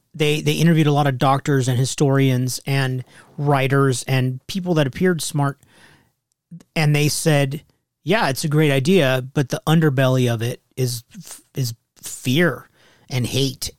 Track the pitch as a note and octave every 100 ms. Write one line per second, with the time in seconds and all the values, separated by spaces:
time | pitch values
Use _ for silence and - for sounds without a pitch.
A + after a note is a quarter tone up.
0 | _ D3+ D3+ D3+ D3+ D3+ D#3+ D#3+ D3+ C#3+
1 | D3 C3 C#3 C#3 - C#3 B2+ B2 C3+ -
2 | C#3+ C3+ C3+ B2+ B2+ - - C#3 C3 B2+
3 | - - - - D3 C#3 C3 C#3 C#3 B2+
4 | - C3+ B2+ B2+ - G3 F3+ D#3+ C#3 -
5 | F#3 E3+ - D3+ C#3 - _ _ - _
6 | _ _ _ _ _ E3+ _ - D3+ D3
7 | D3 - D#3+ D3 C#3 D3+ - _ _ _
8 | C#3+ G#3+ F3 B2+ D#3+ D3 D#3 C3+ C3 F#3+
9 | C3+ C3 C3 - C3 D3 - E3 D#3 C3
10 | C3 C3 B2 A2+ A2+ - _ - B2+ B2
11 | - G#3+ - - _ - B2 A#2 _ _
12 | - - C3 C3+ F3 B2 - _ _ _
13 | - C3 A#2 C3 C3+ B2+ -